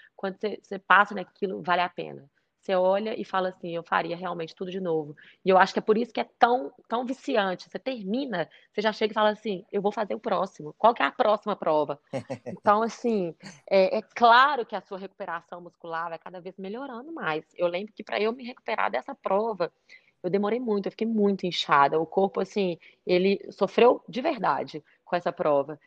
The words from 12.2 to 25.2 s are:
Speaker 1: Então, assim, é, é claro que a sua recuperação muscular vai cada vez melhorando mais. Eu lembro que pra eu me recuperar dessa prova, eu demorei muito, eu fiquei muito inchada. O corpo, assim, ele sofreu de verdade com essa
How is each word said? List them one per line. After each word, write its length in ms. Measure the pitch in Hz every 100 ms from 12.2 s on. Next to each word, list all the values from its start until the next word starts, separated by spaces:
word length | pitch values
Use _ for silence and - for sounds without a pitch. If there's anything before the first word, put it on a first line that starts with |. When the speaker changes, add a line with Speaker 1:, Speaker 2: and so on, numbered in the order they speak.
| - 180 123 185
Speaker 1:
Então, 240 | 214 208
assim, 520 | 226 - 240 214 175 - 190 - -
é, 280 | 196 190 220
é 40 |
claro 640 | - - 233 240 277 269 226
que 80 |
a 60 | 196
sua 180 | - 185
recuperação 600 | 190 _ 185 165 _ 180
muscular 480 | 175 _ 170 165 170
vai 100 | 165
cada 220 | - 180
vez 160 | 175 185
melhorando 540 | 190 226 277 233 302
mais. 320 | 320 170 156 - -
Eu 120 | 175
lembro 240 | 175 214
que 100 | _
pra 180 | - 226
eu 120 | 214
me 100 | 254
recuperar 460 | 240 - - 214 202
dessa 240 | 202 -
prova, 560 | 277 190 196 226 196 170 _ _ - _ _
eu 80 | 180
demorei 280 | 196 208 240
muito, 280 | 247 202 190
eu 40 |
fiquei 160 | - 226
muito 400 | 220 202 190 180
inchada. 540 | - - 147 139 156
O 60 | 160
corpo, 340 | - 196 185
assim, 380 | 190 208 185 165 - _ -
ele 320 | 180 190 202 -
sofreu 500 | - 190 - 240 285 -
de 120 | 185
verdade 600 | 302 247 175 135 135 156 _ _
com 100 | -
essa 160 | 175